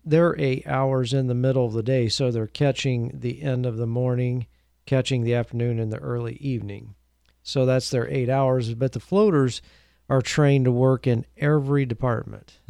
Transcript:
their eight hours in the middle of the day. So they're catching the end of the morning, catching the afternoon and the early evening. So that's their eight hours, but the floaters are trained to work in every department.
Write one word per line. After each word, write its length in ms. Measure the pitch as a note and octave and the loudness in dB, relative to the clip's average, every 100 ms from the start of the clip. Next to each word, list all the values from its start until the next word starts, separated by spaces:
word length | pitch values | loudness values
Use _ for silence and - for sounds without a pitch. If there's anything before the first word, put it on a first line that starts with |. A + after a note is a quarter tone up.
their 340 | D#3 D#3+ E3+ E3 | 0 4 4 2
eight 280 | C#3 C3 - | -2 -2 -2
hours 480 | C3 C3+ C3 A#2+ | 0 0 0 0
in 140 | C3+ B2+ | 0 0
the 60 | |
middle 300 | B2 C3 C3 | 0 0 2
of 80 | A#2+ | 0
the 100 | A2+ | -2
day. 260 | A2 C3 A2+ | 0 0 0
So 220 | - B2+ | 0 0
they're 160 | A#2 A2 | -2 -4
catching 640 | - D3 C3 C3+ B2 A#2 | 0 0 0 -2 -2 -4
the 260 | C#3 A#2+ B2 | -6 -8 -6
end 240 | D3 B2+ | -4 -2
of 140 | B2 A2 | -2 -2
the 80 | A#2 | -2
morning, 600 | A#2 B2+ B2 B2 B2 A#2 _ _ _ | -2 0 0 -2 -2 -6 _ _ _
catching 380 | - C3 B2+ B2+ | -2 0 0 0
the 100 | A#2 | 0
afternoon 440 | A#2+ A#2 A#2+ A#2+ A2+ | 0 -2 -2 -2 -2
and 120 | A2 | -4
the 60 | A2 | -6
early 360 | C#3 A#2+ A#2 B2 | -6 -6 -6 -8
evening. 580 | C#3 A#2+ G#2 G2+ A2 - _ _ _ _ | -6 -4 -6 -12 -16 -20 _ _ _ _
So 220 | - C#3 | -6 0
that's 240 | C3 B2+ - | 2 2 0
their 200 | B2+ A#2 | -2 -2
eight 180 | C3+ B2 | -2 0
hours, 460 | C3+ C3 B2+ A2+ | 2 2 2 0
but 180 | A#2 C3 | -2 -4
the 80 | A#2+ | -4
floaters 600 | - F#3+ G#3+ D3+ C3 - - _ _ _ - | -2 2 4 4 2 0 -12 _ _ _ -2
are 100 | C3+ | 0
trained 440 | - - C#3+ C#3 B2+ | 2 2 4 4 4
to 60 | |
work 340 | A#2+ C3 C3 C3 | 4 4 2 2
in 180 | A2+ - - | 0 -2 -4
every 480 | D3 D3+ C3+ C#3+ C3 | 0 0 2 0 0
department. 720 | A2 B2+ A2+ A2 G#2 - - | -2 -2 -2 -4 -12 -18 -14